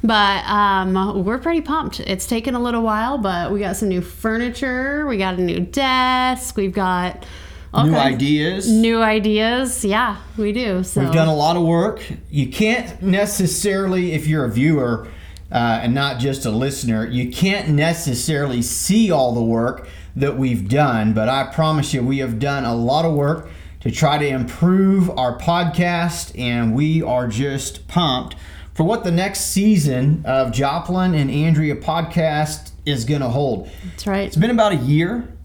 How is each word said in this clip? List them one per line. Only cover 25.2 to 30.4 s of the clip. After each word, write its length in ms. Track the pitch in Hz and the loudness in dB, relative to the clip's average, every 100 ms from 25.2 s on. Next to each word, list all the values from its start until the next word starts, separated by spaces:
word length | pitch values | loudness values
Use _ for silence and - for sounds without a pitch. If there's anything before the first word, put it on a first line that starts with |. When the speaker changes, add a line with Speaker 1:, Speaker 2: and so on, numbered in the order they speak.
| 127 120 | -2 0
Speaker 2:
podcast, 1000 | - 170 175 147 175 175 170 156 - - | 0 2 0 0 0 0 -2 -4 -10 -6
and 380 | 123 120 117 113 | -2 0 0 2
we 260 | 151 160 | 2 2
are 280 | - 123 123 | 2 0 0
just 580 | 107 143 139 - - - | -2 -2 -2 -6 -12 -4
pumped 480 | 175 165 127 - - - - - | 0 2 0 -4 -12 -16 -18 -16
for 100 | - | -2
what 220 | 165 226 185 | 0 0 0
the 60 | |
next 280 | 170 190 - - | 0 0 -2 -2
season 680 | - 208 202 143 127 139 160 - | 2 4 4 4 2 2 2 0
of 260 | 131 | 0